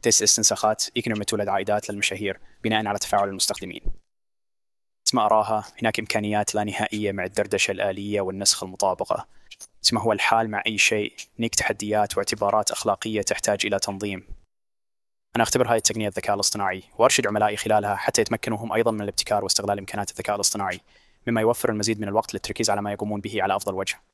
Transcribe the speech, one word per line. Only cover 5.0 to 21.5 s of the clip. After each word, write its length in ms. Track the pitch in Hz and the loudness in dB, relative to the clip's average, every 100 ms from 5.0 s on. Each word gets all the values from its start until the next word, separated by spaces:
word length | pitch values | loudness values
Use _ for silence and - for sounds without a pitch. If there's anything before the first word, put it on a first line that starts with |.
| - | -2
ما 120 | 131 107 | 2 4
أراها، 380 | 110 104 110 - - | 4 4 -2 -4 -2
هناك 180 | 113 - | -2 -2
إمكانيات 560 | 110 110 104 107 104 107 | -2 -2 0 0 0 -2
لا 80 | |
نهائية 480 | 104 95 107 107 104 | -2 -2 -4 -2 -4
مع 120 | 98 | -2
الدردشة 480 | 92 - 104 98 - | -4 -2 0 0 0
الآلية 500 | 95 98 95 101 101 | 0 -2 -2 -2 -2
والنسخ 420 | 95 95 98 - | -2 0 0 0
المطابقة. 640 | 95 95 98 92 95 - - - - - - _ - | -2 -2 0 0 -2 -4 -4 -18 -20 -20 -20 _ 0
ما 100 | 117 | 2
هو 120 | 110 | 2
الحال 360 | 104 - 113 113 | 2 4 2 2
مع 140 | 104 110 | -2 -4
أي 100 | 107 | 2
شيء، 360 | - 107 104 - - - | 2 2 -2 -6 -18 -4
هناك 160 | 113 - | -2 0
تحديات 640 | - 107 104 104 104 - | -2 -2 0 2 2 0
واعتبارات 540 | 98 107 101 107 104 | -2 0 2 2 0
أخلاقية 500 | - 113 98 113 107 | -2 0 0 0 -2
تحتاج 440 | 98 - - 101 104 | 0 -2 0 0 0
إلى 140 | 98 | 0
تنظيم. 480 | - 98 104 95 - - _ _ _ _ _ _ _ _ _ 117 | -2 -4 -6 -6 -10 -16 _ _ _ _ _ _ _ _ _ 0
أنا 80 | |
أختبر 240 | 113 - 120 | 2 4 4
هاي 100 | 113 | 4
التقنية 300 | - 113 107 | 2 0 -2
الذكاء 280 | 104 - 101 | -2 -2 0
الاصطناعي، 480 | - 104 98 92 - - | 0 0 -2 -4 -8 2
وأرشد 300 | 120 - 107 | 4 4 2
عملائي 300 | 104 107 104 | 2 2 0
خلالها 380 | - 107 104 98 | 2 2 2 -2
حتى 260 | - - | 0 2
يتمكنوا 360 | 107 113 - 110 | 2 0 -2 -4
هم 160 | 113 | -2
أيضًا 180 | 110 113 | 0 2
من 100 | 110 | 0
الابتكار 420 | 104 - - 104 | -4 -4 0 0
واستغلال 360 | 98 - 101 101 | 2 0 0 -2
إمكانات 320 | 95 104 101 | -4 -6 -6
الذكاء 240 | - - 101 | -6 -4 0
الاصطناعي، 440 | 98 107 98 90 _ _ _ _ - | 0 0 -4 -4 _ _ _ _ -2
مما 140 | 113 | 2
يوفر 280 | 110 | 2